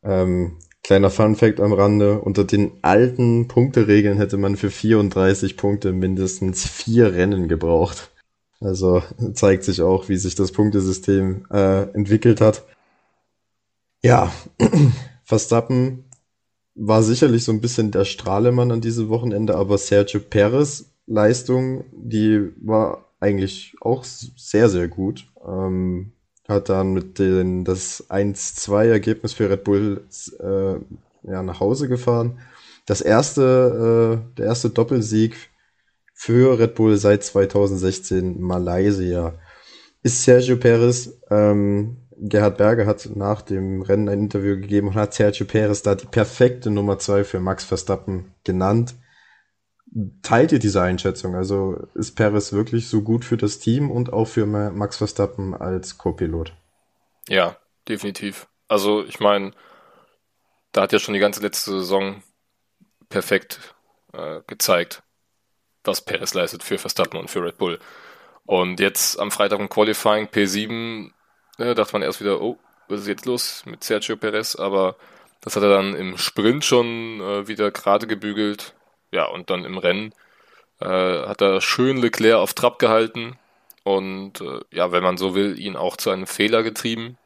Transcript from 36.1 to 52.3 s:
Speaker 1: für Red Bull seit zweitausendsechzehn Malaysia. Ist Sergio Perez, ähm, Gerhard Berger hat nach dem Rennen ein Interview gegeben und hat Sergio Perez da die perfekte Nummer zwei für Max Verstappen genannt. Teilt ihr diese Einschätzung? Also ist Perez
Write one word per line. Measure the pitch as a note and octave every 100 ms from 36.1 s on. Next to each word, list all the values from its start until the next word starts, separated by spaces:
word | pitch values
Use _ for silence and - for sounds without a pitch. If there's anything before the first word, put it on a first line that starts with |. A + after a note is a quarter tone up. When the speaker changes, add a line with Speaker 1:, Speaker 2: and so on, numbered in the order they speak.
Speaker 1:
für | _ - A#2 C3 B2
Red | A#2
Bull | - A2 G#2
seit | G2+ G2+
zweitausendsechzehn | - G2+ F#2+ G2+ G2+ F#2+ F#2 F#2 - F#2+ F#2 F2
Malaysia. | F2+ F2+ F2 F2+ G2+ G2 F2+ F2+ E2+ E2 - - - - _ _
Ist | B2 -
Sergio | - B2 B2+ B2
Perez, | B2 A#2 A#2+ B2 - - -
ähm, | G#2 G#2 G#2 G2+ G2+ G#2+ B2 _ -
Gerhard | G#2 G#2 G#2 G2
Berger | G#2 A#2 G#2
hat | G#2 -
nach | G#2 G2+ G#2
dem | - G2 F#2+ F#2+
Rennen | F#2+ G2+ G#2
ein | G2+
Interview | G#2 G2+ G2 G2
gegeben | G2 G2+ G2+
und | G2+
hat | G#2
Sergio | - G#2 G2 G2+
Perez | A2 G#2+ G2+
da | G2+
die | G2 -
perfekte | - G#2 - B2 B2 A2
Nummer | G2+ G2+ F#2+
zwei | - G2+
für | G2 F#2+
Max | F#2 F#2+
Verstappen | - F#2+ - F#2+ - F#2 F#2 _
genannt. | - F#2 F#2+ A2+ A#2+ - _ _ _ _ _ _ _ _ _ - G2 -
Teilt | - A#2 D#3+
ihr | D3+
diese | G#2+ F#2+
Einschätzung? | F2+ F2+ G2 F2+ G2
Also | F2+ F#2+ G2 F#2+ F2 - -
ist | G#2+ -
Perez | G#2+